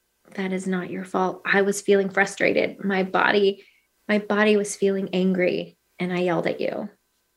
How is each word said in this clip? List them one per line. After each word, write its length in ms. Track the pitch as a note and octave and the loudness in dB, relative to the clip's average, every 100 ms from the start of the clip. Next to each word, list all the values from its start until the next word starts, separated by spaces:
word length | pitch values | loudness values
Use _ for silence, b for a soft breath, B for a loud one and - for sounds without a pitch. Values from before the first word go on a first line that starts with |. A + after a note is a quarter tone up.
| _ _ _ - | _ _ _ -8
That 180 | F#3+ | -4
is 140 | F#3 F#3 | -4 -2
not 220 | F#3 F3 | -4 -4
your 160 | F#3 F#3 | -8 -6
fault. 360 | F#3+ F#3 - - | -2 -2 -2 0
I 180 | G3 | 2
was 180 | G3+ G3 | 2 0
feeling 280 | - G3+ G3 | 2 2 2
frustrated. 760 | F#3+ G3 - - - - - | 0 -2 0 0 2 0 -2
My 200 | G3 F#3+ | -4 -2
body, 600 | F#3+ F3+ F3+ G#3 G3 G3+ b b b _ - | 0 2 2 4 2 0 b b b _ -2
my 120 | G#3 | -2
body 380 | G#3 G#3 G#3+ G#3 | 0 2 4 4
was 180 | G3+ - | 0 -2
feeling 340 | G3 G3 G3 | 0 0 -2
angry 640 | F#3 F#3 F#3 F3+ E3+ E3+ - _ - | 0 2 2 0 0 -6 -14 _ -8
and 160 | F3+ | -6
I 60 | F3+ | -2
yelled 280 | F3+ E3+ E3+ | 0 0 -2
at 140 | - | -2
you. 280 | - - G#3 - _ _ _ | -4 -6 -10 -12 _ _ _